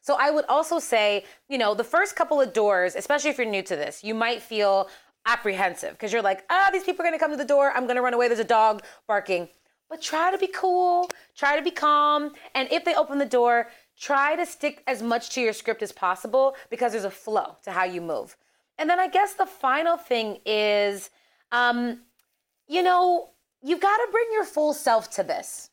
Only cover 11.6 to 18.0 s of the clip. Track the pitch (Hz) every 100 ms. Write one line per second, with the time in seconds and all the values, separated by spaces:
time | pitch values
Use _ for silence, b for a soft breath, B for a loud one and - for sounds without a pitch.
11.6 | 311 349 302 294 294 294 294 294 B 262
12.6 | 262 339 339 311 302 285 285 247 240 233
13.6 | 233 B B _ - 277 285 302 349 -
14.6 | 294 285 - 247 226 233 233 - 233 214
15.6 | - 220 208 - 185 185 233 262 269 269
16.6 | B 240 247 214 196 - - 214 - -
17.6 | - 180 185 180